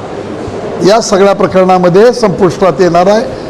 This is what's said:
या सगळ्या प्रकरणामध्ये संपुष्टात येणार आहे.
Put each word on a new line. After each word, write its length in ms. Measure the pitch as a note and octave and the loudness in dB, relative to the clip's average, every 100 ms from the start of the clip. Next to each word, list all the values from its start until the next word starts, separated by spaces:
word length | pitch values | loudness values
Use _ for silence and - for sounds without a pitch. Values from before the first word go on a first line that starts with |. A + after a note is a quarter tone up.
| - - - - - - - - E3+ | -12 -12 -12 -10 -10 -10 -10 -2 2
या 120 | A3+ | 2
सगळ्या 340 | G#3+ F#3+ G3 | 2 0 2
प्रकरणामध्ये 800 | G3 F3+ F#3 F#3 F#3 F3+ F3+ A#3+ | 2 0 0 2 2 2 4 4
संपुष्टात 680 | A3+ G#3+ E3+ F#3 - F#3+ E3+ | 2 -2 0 -2 0 -2 2
येणार 260 | F3+ E3+ F#3 | 0 2 2
आहे. 180 | G#3+ B3+ - - | 0 -2 -8 -12